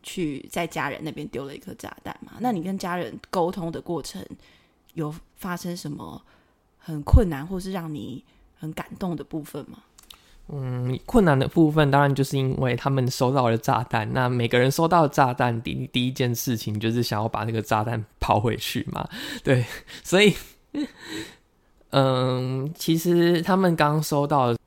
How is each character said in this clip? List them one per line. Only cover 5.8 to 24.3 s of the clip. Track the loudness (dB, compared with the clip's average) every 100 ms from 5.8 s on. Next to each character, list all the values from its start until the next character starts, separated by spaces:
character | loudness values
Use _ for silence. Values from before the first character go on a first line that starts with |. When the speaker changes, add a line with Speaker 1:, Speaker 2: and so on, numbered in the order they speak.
| -10
Speaker 1:
么 | -10 -12 -16 _ _ _ _ _ _
很 | -10 -8
困 | 6 6 6
难 | -2 -6
或 | -8
是 | -6
让 | -8 -8
你 | -10 -10 -14 _ _ _ _
很 | -12
感 | -10 -12 -6
动 | -6
的 | -6
部 | -6 -10
分 | -10 -12 -14
吗？ | -18 _ -20 _ -20 _ -20 -12
Speaker 2:
嗯， | -8 -6 -4 -4 -4 2
困 | 6
难 | 6 6
的 | 4
部 | 6 6
分 | 6 6
当 | 6
然 | 4
就 | 4
是 | 2 2
因 | 0 0
为 | 0 0
他 | 0
们 | 2 0
收 | 2 2
到 | 4 2
了 | 2
炸 | 2 0
弹， | 0 -2 -2
那 | 0 0
每 | 2 2
个 | 4
人 | 4
收 | 4 4
到 | 4 4
炸 | 4 2
弹， | 2 0 0
第-， | -4 -6 -4
第 | 0 -2
一 |
件 | 0 0
事 | 0 -2 -2
情 | -2 -2
就 | 0
是 | 0
想 | 0 -2
要 | -2
把 | -4
那 | -4
个 | -4
炸 | 0 0
弹 | 0 -4 -8 _
抛 | -2 0
回 | 0 -4
去 | -6 -6 -6
嘛， | -8 -10 -10 -12 -8
对， | 0 0 0 -10 -16 -18
所 | -2 4
以， | 4 4 -8 -20 _ -6 -6 -8 -14
<laughs> | -12 -12 -18 _ _ _ _ _
嗯， | 0 2 2 0 0 -2 -4 -6 -6
其 | 0 0
实 | 4 4 4 2
他 | 2 2
们 | 4
刚 | 4 2 2
收 | 0 0
到 | 2